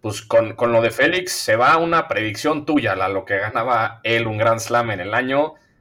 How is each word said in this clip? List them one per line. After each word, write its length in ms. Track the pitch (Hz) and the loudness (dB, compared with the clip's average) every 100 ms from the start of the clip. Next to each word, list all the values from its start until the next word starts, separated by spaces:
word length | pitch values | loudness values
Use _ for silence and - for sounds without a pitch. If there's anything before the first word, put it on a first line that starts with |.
pues, 220 | 110 107 | -8 -10
con, 320 | - 113 113 | 0 2 2
con 160 | - 120 | -2 2
lo 100 | 117 | 2
de 120 | 113 | 2
Félix 400 | - 143 180 - | 2 0 0 -4
se 240 | - - 110 | -8 0 2
va 200 | 127 165 | 4 4
una 280 | 170 165 - | 2 0 0
predicción 580 | 104 110 104 147 156 | -2 -4 -2 -2 -2
tuya, 300 | 147 151 113 | 0 0 2
la, 140 | 95 95 | 0 0
lo 160 | 98 | -2
que 140 | 95 101 | -2 -2
ganaba 600 | 104 120 117 120 110 - | -2 -2 0 0 0 -4
él 240 | 110 113 113 | -2 0 0
un 100 | 107 | 0
Grand 220 | 113 113 | 2 0
Slam 320 | - 120 113 | 0 0 0
en 80 | 101 | -4
el 140 | 92 | -4
año, 400 | 110 127 139 156 - _ _ | -4 0 0 0 -4 _ _